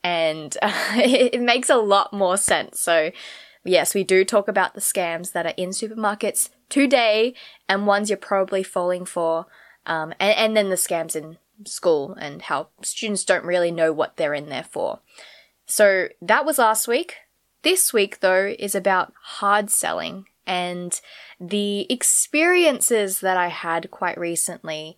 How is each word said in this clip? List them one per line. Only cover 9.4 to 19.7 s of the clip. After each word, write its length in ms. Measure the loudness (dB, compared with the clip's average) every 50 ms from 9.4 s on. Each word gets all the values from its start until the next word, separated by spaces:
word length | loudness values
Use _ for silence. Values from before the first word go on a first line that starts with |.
| -6 -10 _ -20 -20 -20 _ _ _
um, 300 | -6 -4 -4 -4 -6 -4 0
and, 180 | 2 2 4
and 200 | 4 2 2 2
then 140 | 2 2 2
the 60 | 0
scams 380 | -2 -2 -2 -2 -4 -4 -6 -8
in 220 | -8 -10 -10 -18 -20 _ _ _ -20 -16
school 500 | -14 -12 -2 2 2 2 2 0 -6 -10
and 280 | -12 -12 -12 -12 -12
how 260 | -6 -4 -4 -4 -4 -8 _ _
students 420 | -10 -10 -6 -6 -4 -4 -4 -2 2
don't 200 | 2 2 2 2
really 260 | 0 0 0 0 0
know 220 | 2 2 0 2
what 240 | 2 0 -4 -4 -2
they're 180 | -4 -2 -2 -2
in 140 | -6 -8 -8
there 160 | -10 -10 -10
for. 360 | -10 -6 -6 -4 -4 -6 -10 _ _ _ -20 -20 -20 -20 -20 _ _ _ _ _
So 420 | -4 4 6 6 6 6 4 0 -2 -8 _
that 240 | 0 2 2 2 2
was 140 | 0 2 4
last 280 | 4 4 2 0 0
week. 300 | 0 -2 -2 -2 -6 -14 -20 _ _ _ _ _ _ _ _
This 300 | 0 0 2 2 0 2
week, 280 | 2 0 0 0 -2 -2
though, 340 | 0 2 2 2 0 0 -4 -6
is 160 | -6 -4 -4
about 380 | 0 0 2 2 2 0 -2 _ _
hard 500 | -18 -16 -8 -2 2 2 2 2 2
selling 560 | 0